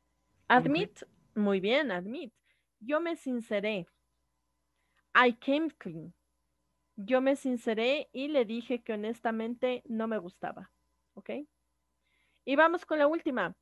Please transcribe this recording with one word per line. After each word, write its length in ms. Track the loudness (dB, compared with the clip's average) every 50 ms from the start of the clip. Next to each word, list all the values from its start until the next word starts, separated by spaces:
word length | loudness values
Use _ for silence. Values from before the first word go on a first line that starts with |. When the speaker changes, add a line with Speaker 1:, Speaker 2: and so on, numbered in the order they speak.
| _ _ _ _ _ _ _ _ _ 4
Speaker 1:
Admit. 400 | 4 4 6 4 0 0 0 -4
Speaker 2:
Confesar. 200 | -6 -16 -20 -20 _ _ _ _ -4
Speaker 1:
Muy 240 | -2 0 2 2 0
bien, 300 | 2 2 0 2 0 0
admit. 420 | -2 -4 -4 -6 -8 -10 -10 -12 _ _ _ _ _ _ _ _ _ -16
Yo 180 | -8 -2 -2 -2
me 160 | 0 -2 -6
sinceré. 720 | -6 -4 -4 -4 -4 -4 -4 -4 -2 -2 -2 -4 -4 -6 -8 _ _ _ _ _ _ _ _ _ _ _ _ _ _ _ _ _ _ _ _ _ _ _ _ 4
I 180 | 6 6 6 4
came 360 | 0 -2 -2 0 0 0 -2 -6 -8
clean. 360 | -12 -12 -10 -10 -12 -14 -18 _ _ _ _ _ _ _ _ _ _ _ _ _ _ _ _ -12
Yo 240 | -4 0 2 2
me 160 | 4 4 2 2
sinceré 720 | 0 -2 -2 -2 0 -2 0 0 2 0 0 0 -2 -6
y 160 | -8 -8 -4 0
le 160 | 2 2 2
dije 400 | 0 -2 -6 -4 -4 -6 -6 -4
que 100 | -6 -6
honestamente 880 | -4 -4 -6 -6 -4 -4 -4 -2 -2 -4 -6 -6 -2 -2 -2 -2 -2 -6
no 220 | -6 -4 -4 -2 -2
me 100 | -2 -4
gustaba. 520 | -6 -8 -14 -12 -10 -10 -10 -12 -16 -20 _ _ _ _ _ _ _ _ -20
¿Ok? 160 | -20 -12 -10 -10 -10 -10 -12 _ _ _ _ _ _ _ _ _ _ _ _ _ _ _ _ _ _ -6
Y 120 | -2 4 4
vamos 280 | 4 4 4 0 -4
con 140 | -2 0 4
la 80 | 4 4
última. 480 | 4 2 -2 -2 -2 0 -2 -2 -4 _